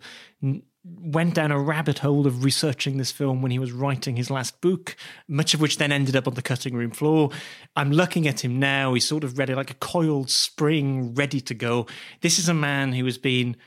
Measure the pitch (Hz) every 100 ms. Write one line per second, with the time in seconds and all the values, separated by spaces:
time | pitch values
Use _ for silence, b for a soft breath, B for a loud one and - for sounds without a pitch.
0 | B B B B 135 139 - _ 175 170
1 | 170 160 170 165 151 143 143 151 151 131
2 | 143 143 139 123 135 - 156 127 143 135
3 | 123 - 139 131 131 123 127 120 139 135
4 | 139 120 123 135 127 - 175 175 - -
5 | B B - 143 160 156 151 - 147 143
6 | 131 131 131 123 - 127 131 120 117 -
7 | 151 156 143 B B B B 147 143 151
8 | 175 175 147 113 127 127 139 139 135 123
9 | - 156 139 131 131 131 135 - - 180
10 | 160 143 127 - - - 151 156 139 131
11 | 117 127 139 139 - 117 120 120 107 B
12 | B B 170 180 170 160 143 139 135 127
13 | 127 123 135 127 123 120